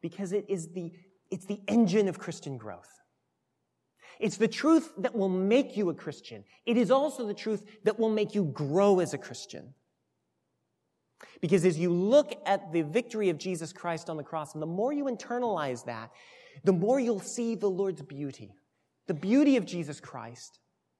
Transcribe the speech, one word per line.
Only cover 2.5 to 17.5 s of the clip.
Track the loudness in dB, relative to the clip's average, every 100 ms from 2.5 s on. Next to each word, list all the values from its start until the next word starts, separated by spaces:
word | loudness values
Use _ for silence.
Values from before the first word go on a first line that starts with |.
| -12
growth. | -12 -14 -18 _ _ _ _ _ _ _ _ _ _ _ -20 -4
It's | -4 0
the | 0
truth | 2 4 4 2 -4
that | -4 0
will | 0
make | 2 4 4 2 -2
you | -2
a |
Christian. | -2 -8 -12 -14 -18 -20 _ 2
It | 2
is | 4
also | 4 2 -2 -6
the |
truth | -6 -4 -4 -6 -2
that | -2 2
will | 2
make | 2 0
you | 0
grow | -2 -2 0 4 6 4
as | 2
a | -4
Christian. | -10 -14 -14 -16 -16 -20 _ _ _ _ _ _ _ _ _ _ _ _ _ _ -20 -8
Because | 2 4
as | 4 2
you | 2
look | 2 6 6 6 -2 0
at | 0 0
the | -2
victory | 0 -2 -2 0 0
of | 0
Jesus | -4 -6 -8
Christ | -8 -6 -6 -6
on | -8
the |
cross, | -6 -8 -8
and | -8
the | -6
more | -2 -2
you | -2 -4
internalize | -6 -6 -4 -2 -2 -2 -4 -8
that, | -10 -12 -18 -20 -20 -20 -2
the | 2
more | 2 2 2
you'll | 2 -2
see | -4 -4 -4